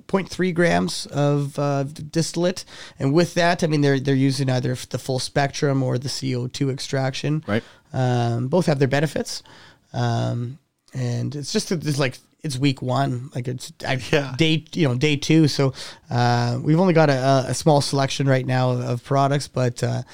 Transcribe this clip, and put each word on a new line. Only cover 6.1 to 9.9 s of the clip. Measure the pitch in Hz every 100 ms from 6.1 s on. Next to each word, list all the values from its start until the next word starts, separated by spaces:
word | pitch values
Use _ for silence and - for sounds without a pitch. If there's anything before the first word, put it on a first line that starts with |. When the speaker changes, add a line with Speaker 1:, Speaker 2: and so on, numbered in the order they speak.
| - 135 123
Speaker 1:
O | 123
two | - 139
extraction. | 131 - 135 135 - 147 151 -
Speaker 2:
Right. | 117 - - _
Speaker 1:
Um, | 131 123 120 117 117 127
both | 175 160
have | 139
their | 131
benefits, | 143 147 - - - - - - _ _